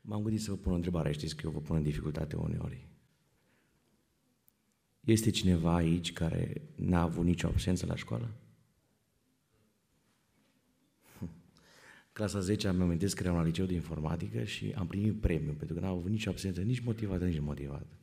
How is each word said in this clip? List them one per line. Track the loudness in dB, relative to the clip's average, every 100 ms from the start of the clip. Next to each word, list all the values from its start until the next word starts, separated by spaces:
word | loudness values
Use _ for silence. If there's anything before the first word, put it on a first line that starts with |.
M-am | -6 -4
gândit | 0 0
să | -2
vă | -4
pun | 0
o |
întrebare, | 0 2 0 0
știți | -2 -4 -6
că |
eu | -4
vă | -6
pun | 0 2
în |
dificultate | 2 0 -2 -4 -4 -2
uneori. | -2 -2 -4 -8 -16 -20 _ _ _ _ _ _ _ _ _ _ _ _ _ _ _ _ _ _ _ _
Este | 4 6 6
cineva | 4 4 6 6
aici | 4 4 2 0
care | -2 0 0 -2 -4 -10
n-a | -4 2 4
avut | 4 2
nicio | 2 4 2
absență | 2 2 0 0
la |
școală? | -4 -4 -4 -4 -8 -18 _ _ _ _ _ _ _ _ _ _ _ _ _ _ _ _ _ _ _ _ _ _ _ _ _ _ -14 -14 -14 -20 _ -20 -20 -20 -20 _ -4
Clasa | -2 0
zecea, | 0 0 2
îmi | 4
amintesc | 4 4 0 0
că |
eram | 2 4
la |
liceu | 4 2 0
de |
informatică | 0 -2 -4 -2 -2 -4 -4
și | -6 -6 -6 -4
am | -4
primit | 0 0 0
premiu, | -2 -4 -2
pentru | -6 -6
că | -4
n-am | -4 -4
avut | -4
nicio | -4 -4
absență, | -4 -4 -4
nici | -2 -2
motivată, | -4 -4 -2 0
nici | 0
nemotivată. | 0 -2 -6 -8 -10 -12 -18